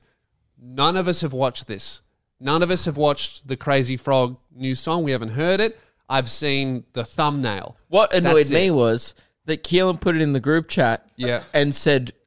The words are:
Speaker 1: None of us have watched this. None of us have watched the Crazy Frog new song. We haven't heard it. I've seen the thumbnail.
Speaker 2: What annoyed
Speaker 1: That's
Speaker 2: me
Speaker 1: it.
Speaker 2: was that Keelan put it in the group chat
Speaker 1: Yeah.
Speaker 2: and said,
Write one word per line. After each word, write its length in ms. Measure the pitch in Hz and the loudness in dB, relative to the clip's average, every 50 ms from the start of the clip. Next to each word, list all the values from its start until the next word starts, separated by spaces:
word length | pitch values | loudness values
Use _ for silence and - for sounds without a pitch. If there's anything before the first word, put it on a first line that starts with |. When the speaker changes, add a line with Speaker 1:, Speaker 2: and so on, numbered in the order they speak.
| _ _ _ _ _ _ _ _ _ _ _ _ | _ _ _ _ _ _ _ _ _ _ _ _
Speaker 1:
None 380 | 123 123 127 131 139 160 180 | -20 -14 -4 0 0 2 2
of 100 | 190 180 | 0 0
us 140 | 180 170 - | -2 -2 -2
have 120 | 170 147 131 | -4 -4 -2
watched 340 | 127 135 127 120 - - | -2 -2 -2 -2 -6 -12
this. 340 | - 107 95 - - - - _ _ _ _ _ _ _ _ | -10 -12 -10 -10 -14 -14 -16 _ _ _ _ _ _ _ _
None 240 | 127 139 151 165 175 | -2 0 2 2 2
of 80 | 170 | 0
us 140 | 185 170 - | 0 -2 -2
have 120 | 175 143 | -4 -2
watched 500 | 143 151 147 143 - - - - - _ | 0 0 0 0 0 -6 -10 -10 -16 _
the 80 | 131 135 | -10 -10
Crazy 380 | - - 147 139 135 127 120 131 | -6 -2 0 2 2 2 0 -4
Frog 400 | 120 - 143 135 131 127 123 127 - _ _ _ | -6 -2 0 2 2 2 0 -4 -10 _ _ _
new 200 | 127 131 131 131 | -8 -6 -6 -4
song. 280 | 127 - 165 165 175 165 | -4 -2 -2 -2 -2 0
We 80 | 143 | 0
haven't 180 | 131 120 113 110 | -2 -2 -4 -6
heard 300 | 110 135 160 175 190 190 | -4 -2 0 0 2 2
it. 200 | 214 220 226 - _ _ _ _ _ _ | 0 -2 -2 -8 _ _ _ _ _ _
I've 200 | 131 135 123 113 | -2 -2 -2 -2
seen 540 | - - 151 147 139 139 139 131 127 120 - _ _ | -6 -4 -2 -2 0 0 -2 -2 -4 -6 -8 _ _
the 100 | 127 110 | -8 -8
thumbnail. 720 | - - - 156 147 147 143 127 113 101 95 - - - _ _ _ | -6 -2 -2 0 0 0 -2 -2 -4 -4 -6 -8 -12 -16 _ _ _
Speaker 2:
What 240 | 165 202 220 - - | 4 4 4 4 4
annoyed 240 | 185 175 139 151 | 2 4 6 4
Speaker 1:
That's 140 | 151 147 139 | 4 4 4
Speaker 2:
me 160 | 139 160 190 | 2 2 2
Speaker 1:
it. 40 | 190 | 2
Speaker 2:
was 420 | 165 135 120 113 113 120 - - - _ _ _ _ _ _ | 2 4 2 2 2 0 -4 -10 -14 _ _ _ _ _ _
that 180 | 156 156 151 - | -6 -6 -6 -4
Keelan 360 | - 170 175 185 185 175 - | 0 2 4 4 2 0 0
put 140 | - 180 165 | 0 0 2
it 60 | 156 | 2
in 120 | 160 147 139 | 2 2 0
the 60 | 131 | 0
group 280 | 104 143 156 165 156 | 0 2 0 0 0
chat 420 | - - 185 135 113 113 - - _ _ | -2 0 0 2 2 0 -2 -6 _ _
Speaker 1:
Yeah. 280 | - 123 123 120 117 - - - | -6 -4 -4 -4 -4 -6 -2 0
Speaker 2:
and 200 | 151 143 143 139 | 0 0 0 0
said, 360 | - - 156 143 135 127 113 - _ _ | 0 2 2 2 2 0 -4 -12 _ _